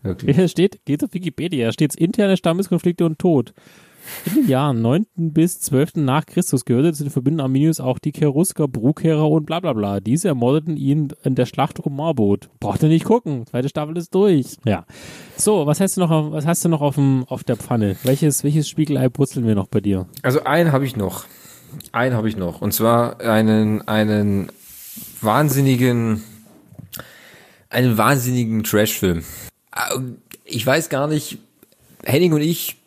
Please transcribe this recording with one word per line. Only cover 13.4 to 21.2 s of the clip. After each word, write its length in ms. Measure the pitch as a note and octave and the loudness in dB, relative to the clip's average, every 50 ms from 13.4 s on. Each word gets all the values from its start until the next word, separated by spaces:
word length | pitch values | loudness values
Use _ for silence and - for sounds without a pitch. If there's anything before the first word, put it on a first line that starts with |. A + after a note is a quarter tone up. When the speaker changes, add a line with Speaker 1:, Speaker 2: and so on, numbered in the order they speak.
| A2+ | -8
Speaker 2:
zweite 220 | - - B2 B2+ C#3+ | -6 -6 -4 -4 -4
Staffel 260 | - D#3 D3+ D3+ E3 F3 | -6 -6 -8 -6 -8 -8
ist 160 | E3 - - | -10 -2 0
durch. 420 | F#3 G3+ G#3 F3+ C#3+ B2 - - - _ | 2 2 4 4 2 0 -2 -10 -6 _
Ja. 220 | A#2 G2+ E2+ - _ - - - - - - - - - | -2 -2 -2 -4 _ -20 -20 -20 -20 -20 -20 -20 -20 -8
So, 300 | - - G#3+ G#3+ F#3+ D3 | -2 0 0 2 2 2
was 140 | C#3+ D3+ - | 0 0 0
hast 160 | G3 F#3+ - F#3+ | 0 -2 0 0
du 20 | |
noch 100 | F#3 D#3+ | 0 2
auf, 220 | E3 D#3 D3+ D3+ | 2 2 0 -2
was 140 | D#3 D#3 C#3+ | -4 -4 -2
hast 180 | D#3+ E3+ - - | 0 -2 0 2
du 40 | E3+ | 0
noch 100 | E3 D3 | 0 2
auf 140 | D3 C#3+ C3 | 0 0 2
dem, 300 | C#3+ C#3 C3+ C3+ C3 B2 - | 2 2 4 4 2 0 -4
auf 140 | C3 A2+ - | -8 -8 -4
der 120 | - B2 | -4 -4
Pfanne? 400 | A2 - - B2 A#2 G#2+ G2+ F#2+ - - | -4 -2 -2 0 2 2 0 0 -2 0
Welches, 380 | B2+ C3+ C#3+ E3+ D3+ C#3 - | 0 0 2 2 0 0 0
welches 260 | - C#3+ D3 D#3 D3 - | -2 0 0 0 -2 -2
Spiegelei 380 | - - D#3 D3 D3 C3 C3 C3 | -2 -2 0 0 0 0 0 0
brutzeln 340 | A#2+ - C#3 - - C3+ A#2 | 2 0 -2 -2 0 -2 0
wir 80 | A2+ G#2+ | 0 0
noch 100 | G2+ F#2 | 0 -2
bei 140 | - - A2 | -2 -2 -2
dir? 240 | F#2+ G2+ G2 F#2+ F#2 - - - | 0 0 -2 -2 -4 -8 -12 -6
Speaker 1:
Also 220 | - C3 B2+ D3+ - | -2 0 0 0 0
einen 280 | - C#3+ E3 F3 E3 | 2 2 2 2 4
hab 100 | C#3 C3 | 2 2
ich 140 | C#3 C3 B2 | 0 -2 -4
noch. 280 | A2+ G2+ F#2 F#2 - | -4 -4 -4 -4 -8